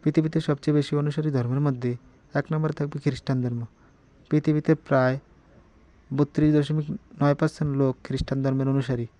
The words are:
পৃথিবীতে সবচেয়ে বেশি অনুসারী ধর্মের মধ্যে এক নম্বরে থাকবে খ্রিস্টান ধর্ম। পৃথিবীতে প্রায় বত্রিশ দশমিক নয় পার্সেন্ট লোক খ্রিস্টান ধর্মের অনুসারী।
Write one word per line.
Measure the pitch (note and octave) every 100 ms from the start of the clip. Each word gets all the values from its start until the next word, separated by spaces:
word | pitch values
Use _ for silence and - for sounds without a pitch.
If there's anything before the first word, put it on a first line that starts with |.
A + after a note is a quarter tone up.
পৃথিবীতে | - D#3 D#3 E3 D#3
সবচেয়ে | C#3+ - D3
বেশি | C#3+ D3
অনুসারী | D3 C#3+ D#3
ধর্মের | C3+ A#2+ C3
মধ্যে | D3 B2 A#2+ B2 - _ _
এক | D3 -
নম্বরে | D#3 D#3
থাকবে | D3+ C#3+ D3
খ্রিস্টান | D3 C3 - B2+
ধর্ম। | B2 A#2+ A#2 _ _ _ _ _ -
পৃথিবীতে | D3+ D3 D3+ D3+ D#3 -
প্রায় | C3+ B2+ C3+ _ _ _ - - _ _ _ _
বত্রিশ | C#3 D3 - D3+
দশমিক | D3+ C#3+ D#3 D3+ - _ -
নয় | C#3+ C#3+
পার্সেন্ট | D#3 - D3+ C#3
লোক | C3+ B2+
খ্রিস্টান | - C3+ - C3+
ধর্মের | C3+ C3+ C3+
অনুসারী। | C3+ C3 B2 A#2